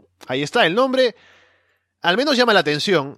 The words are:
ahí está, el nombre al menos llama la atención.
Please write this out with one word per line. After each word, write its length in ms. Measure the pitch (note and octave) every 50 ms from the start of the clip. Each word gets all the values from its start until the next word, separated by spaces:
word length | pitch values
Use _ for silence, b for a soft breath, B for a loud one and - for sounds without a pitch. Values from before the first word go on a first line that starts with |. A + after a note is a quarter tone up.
| _ _ _ _ -
ahí 140 | - C3 C3+
está, 240 | D3 D3 - B3 G#3+
el 100 | E3 E3+
nombre 400 | A3+ C4 C4+ B3+ C4 C4 A#3 b b b b b b b b b b b b b b b b _ _
al 160 | - E3+ F3+
menos 180 | A3 C4+ D#4 C#4+
llama 180 | A#3+ B3 A#3 G#3+
la 60 | F#3+
atención. 580 | D#3+ D3+ D3 D3+ - G#3 F#3+ D#3 C3+ C#3 C#3+